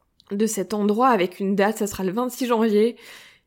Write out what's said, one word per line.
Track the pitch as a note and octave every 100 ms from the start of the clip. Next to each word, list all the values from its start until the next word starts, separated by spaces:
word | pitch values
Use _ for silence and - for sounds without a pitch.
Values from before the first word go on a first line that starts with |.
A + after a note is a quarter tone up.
| _ _ _
de | G3+ A3
cet | G#3+ F#3+
endroit | G#3+ G#3 G#3 C4
avec | A3 F3+ -
une | G3 G3+
date, | G3+ G#3+
ça | G3+
sera | -
le | F#3+
vingt-six | G#3 B3 - A#3+
janvier. | A3+ A3+ G#3 A3+ A#3+ - - - _